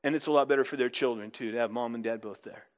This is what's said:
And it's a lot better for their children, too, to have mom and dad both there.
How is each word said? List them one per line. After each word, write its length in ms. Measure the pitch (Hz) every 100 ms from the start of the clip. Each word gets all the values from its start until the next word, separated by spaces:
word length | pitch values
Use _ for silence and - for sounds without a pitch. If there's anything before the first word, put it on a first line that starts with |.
And 140 | 139
it's 120 | 151 156
a 40 |
lot 160 | 147 135
better 160 | 139
for 140 | 131 143
their 100 | 123
children, 440 | - 131 117 104
too, 200 | - 113
to 60 | 117
have 140 | 117
mom 240 | 117 120
and 80 | 117
dad 180 | 113 113
both 220 | 107 95
there. 200 | - - -